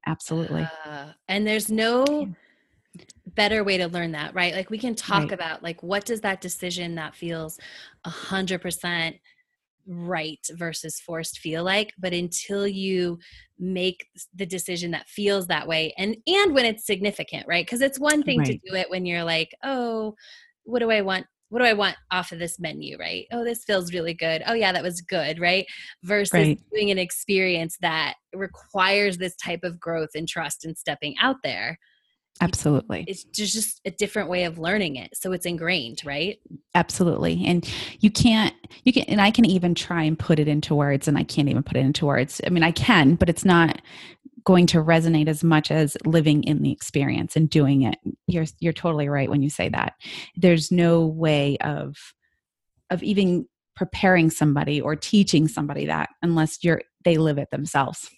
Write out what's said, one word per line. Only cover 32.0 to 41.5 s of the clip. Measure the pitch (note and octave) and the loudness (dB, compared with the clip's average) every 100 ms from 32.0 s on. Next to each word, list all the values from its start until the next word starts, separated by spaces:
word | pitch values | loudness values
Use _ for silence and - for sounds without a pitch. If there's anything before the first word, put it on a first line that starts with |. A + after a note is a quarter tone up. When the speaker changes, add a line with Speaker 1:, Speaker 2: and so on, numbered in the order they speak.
| _ _ _ - | _ _ _ -2
Speaker 2:
It, | F3 | -2
Speaker 1:
Absolutely. | - D3+ C#3 - F2 E3+ | 0 0 0 0 -10 -8
Speaker 2:
it's | F#3 - | -12 -10
ju-, | - G#3 | -6 -4
just | G#3 G#3 - F#3+ | -4 -4 -6 -12
a | |
different | F3 G3+ G#3+ E3 | -4 -4 -2 -4
way | F3+ F3 | -2 -2
of | E3 | -4
learning | E3 G#3 F3 C3+ | -2 0 -2 -6
it. | F#2+ - | -12 -10
So | F#3+ | -6
it's | F3+ F3 | -4 -4
ingrained, | E3+ E3 F3+ A#2 - C#3+ | -4 -2 -2 -4 -10 -8
right? | C#3+ F3 - - - _ | -6 -6 -8 -16 -20 _
Speaker 1:
Absolutely. | F3+ E3+ - F3 - E3+ E3+ - | 0 0 0 0 2 0 0 2
And | F3 - - - - | 0 -2 -10 -10 2
you | G#3+ | 2
can't, | - A#3+ A3 G#3+ - - - B3+ | 4 4 4 0 -4 -20 0 2
you | |
can, | B3 - | 2 2
and | G#3 | 4
I | G3 | 4
can | A3 A3 | 6 6
even | F#3 F3 E3 | 6 2 0
try | - E3+ | -2 0
and | D#3 D#3+ | 0 0
put | - D#3 | 2 4
it | D3+ | 4
into | D3 - | 2 2
words, | D3 C#3+ C#3 D#3 | 2 2 2 2
and | D3 | 0
I | |
can't | A2+ - | 0 0
even | C#3+ | 2